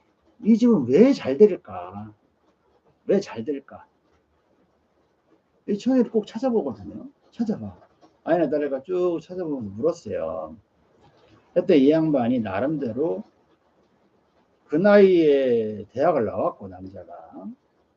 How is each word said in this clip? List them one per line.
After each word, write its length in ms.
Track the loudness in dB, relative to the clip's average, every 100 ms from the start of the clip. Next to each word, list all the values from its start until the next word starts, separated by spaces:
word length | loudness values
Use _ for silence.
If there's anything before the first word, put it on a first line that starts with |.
| _ _ _ _
이 140 | 2 4
집은 300 | 4 2 4
왜 260 | 6 6
잘 240 | 4 -2 4
될까? 760 | 4 4 -10 -14 -14 -14 -16 -18 _ _ _ _ _ _ _ _ -2
왜 140 | -2
잘 240 | -2 -10 -8
될까? 400 | -10 -10 -20 -20 _ _ _ _ _ _ _ _ _ _ _ _ _ _ _ _ _ -8
이 100 | -6
처녀를 340 | 0 0 0
꼭 140 | -2 -6
찾아보거든요. 840 | -6 -4 -2 -4 -10 -14 -16 -18 _ _
찾아봐. 440 | -8 -6 -6 -10 -16 _ _ _ _
아니나 260 | -4 -2 0
딸애가 340 | -2 -4 -6
쭉 360 | -6 -4 -2 -4
찾아보면서 540 | -8 -10 -8 -8 -10 -6
물었어요. 800 | -4 -4 -8 -8 -6 -8 -12 -16 _ _ _ _ _ _ _ _ _
그때 240 | -4 2 4
이 140 | 6
양반이 480 | 4 2 0 0 -2
나름대로 840 | -2 -4 -4 -4 -6 -4 -4 -6 -10 _ _ _ _ _ _ _ _ _ _ _ _ _ -6
그 80 | 0
나이에 1120 | 6 8 8 6 4 4 2 0 -2 -6 -10
대학을 340 | -2 0 0 -2
나왔고, 420 | -2 -4 -6 -16
남자가 800 | -16 -18 -18 -20 -20 -20 -16 -16 -18 _ _ _